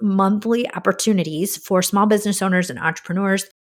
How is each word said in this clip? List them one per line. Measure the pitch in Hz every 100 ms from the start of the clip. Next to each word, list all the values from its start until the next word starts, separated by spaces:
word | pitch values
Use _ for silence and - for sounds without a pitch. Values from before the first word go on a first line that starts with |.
monthly | 208 190 196 208 220 233 240
opportunities | 185 190 185 - 196 156 156 196
for | - - 185
small | 180 202 208
business | 208 208 196
owners | 190 180 180
and | 123
entrepreneurs | 160 160 - 180 196 190 - _